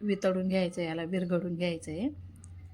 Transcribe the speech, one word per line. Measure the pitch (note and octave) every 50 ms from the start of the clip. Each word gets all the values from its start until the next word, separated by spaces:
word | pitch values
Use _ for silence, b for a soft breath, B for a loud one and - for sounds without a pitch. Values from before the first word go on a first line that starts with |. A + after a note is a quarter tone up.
वितळून | G#3+ G#3 G3 G3 - F#3+ F#3 F#3 F#3
घ्यायचं, | F#3+ F#3 F#3+ F3+ F3 F3 F3+
याला | F3 D#3+ D#3+ E3 E3
विरघळून | E3 F#3 F#3 F3+ F3 F3+ E3+ F3+ F3 E3+
घ्यायचं | E3 F3+ F3 E3+ E3 - D#3
आहे. | D#3 E3+ A3+ D4 D4 - B B B B B B B B B B